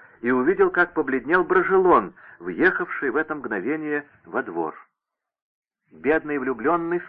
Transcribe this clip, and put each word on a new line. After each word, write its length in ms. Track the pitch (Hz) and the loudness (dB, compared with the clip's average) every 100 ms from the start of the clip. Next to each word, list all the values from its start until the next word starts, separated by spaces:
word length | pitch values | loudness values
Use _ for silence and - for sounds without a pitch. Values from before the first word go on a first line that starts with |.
| - - | -20 -6
и 100 | 117 | 0
увидел, 380 | 127 135 190 185 | 2 2 4 2
как 240 | 180 175 | 2 0
побледнел 500 | 160 135 131 123 180 | 0 -2 -2 2 0
Брожелон, 680 | 170 185 175 190 180 135 90 - - - | 2 2 2 4 6 4 2 -8 -20 -14
въехавший 720 | 87 87 185 - 170 - 139 | -8 0 2 2 -6 -6 -4
в 60 | 131 | -2
это 180 | 156 | -4
мгновение 720 | 151 - 107 123 156 151 147 143 _ 85 | -6 -6 -6 -4 -4 -4 -6 -8 _ -10
во 180 | 104 | -8
двор. 320 | 113 85 80 - - _ _ _ _ _ _ _ _ _ _ | -6 -4 -6 -8 -18 _ _ _ _ _ _ _ _ _ _
Бедный 460 | 80 127 156 151 143 | -6 0 0 0 -4
влюбленный 640 | 127 117 131 170 165 175 | -2 -2 0 0 -2 -6